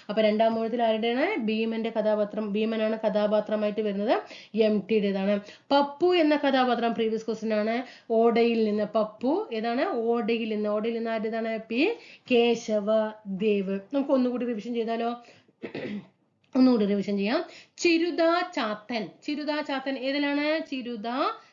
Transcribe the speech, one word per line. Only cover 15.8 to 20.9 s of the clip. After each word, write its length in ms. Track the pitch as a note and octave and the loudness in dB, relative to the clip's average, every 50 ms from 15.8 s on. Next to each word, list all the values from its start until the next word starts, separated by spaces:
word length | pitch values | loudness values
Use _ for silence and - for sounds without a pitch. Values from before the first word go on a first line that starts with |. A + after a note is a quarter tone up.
| - G#3+ G#3 G3+ - - _ _ _ _ _ _ _ _ - | -8 -8 -8 -10 -12 -14 _ _ _ _ _ _ _ _ 2
ഒന്നുകൂടി 300 | C4 B3+ B3+ B3 A3 G#3 | 4 6 6 6 4 2
റിവിഷൻ 320 | G3 G3+ G3+ F#3+ G#3 G3+ | 2 0 0 -2 -2 -2
ചെയ്യാം. 280 | G3+ G3 G#3 B3+ E4+ E4+ - - - - _ _ | -2 0 0 -2 -2 -4 -6 -12 -20 -20 _ _
ചിരുത 460 | - - F4 E4 D#4+ E4 F4 C#4 E4+ E4 E4 E4+ F4 F4 F4+ - | -2 2 2 2 2 2 0 0 2 2 2 2 2 0 -2 -4
ചാത്തൻ. 540 | D4 A#3+ G#3+ G#3+ G#3 - - B3 A3 G#3 D#3+ - - - | -4 -4 -4 -4 -6 -8 -6 -6 -6 -6 -8 -12 -12 -8
ചിരുത 380 | - D4 C4+ D4+ D4 D4 D4+ | -8 -6 -4 -4 -4 -4 -4
ചാത്തൻ 360 | D4 D4 C#4 C4+ C4+ C#4 C4+ | -4 -4 -6 -6 -4 -6 -6
ഏതിലാണ്? 600 | A#3+ B3 C4+ C#4 D4 D4 C#4+ C#4+ C#4+ D4 D4+ D#4 D#4+ D#4 - | -4 -4 -2 -2 -2 0 0 0 0 0 0 -2 -2 -4 -6
ചിരുത 380 | C4+ C4 A3+ A#3+ | -8 -8 -8 -8